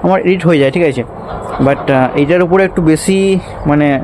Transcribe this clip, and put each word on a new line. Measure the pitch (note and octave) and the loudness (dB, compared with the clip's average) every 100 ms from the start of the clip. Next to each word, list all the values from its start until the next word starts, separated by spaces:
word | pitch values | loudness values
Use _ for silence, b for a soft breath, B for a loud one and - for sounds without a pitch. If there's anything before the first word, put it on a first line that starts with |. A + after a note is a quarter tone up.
আমার | F3+ F#3 F3+ | 0 0 0
এডিট | F#3 E3 | 0 2
হয়ে | D#3+ | 2
যায়, | C3+ F3+ | 2 2
ঠিক | E3 | 0
আছে? | B2+ A#2 - - - - - C3 | -2 -8 -12 -12 -12 -10 -2 0
But, | C#3 - | 0 0
আহ, | C3+ B2+ C#3+ | 0 0 0
এইটার | C#3+ F3+ F3 | 0 2 2
উপরে | F#3+ F#3+ | 2 2
একটু | F#3+ D#3+ | 0 2
বেশি | D#3 - F#3+ F#3+ F#3+ B B D3+ | 2 0 0 2 0 B B 0
মানে | D3 D3 C3+ | 2 2 0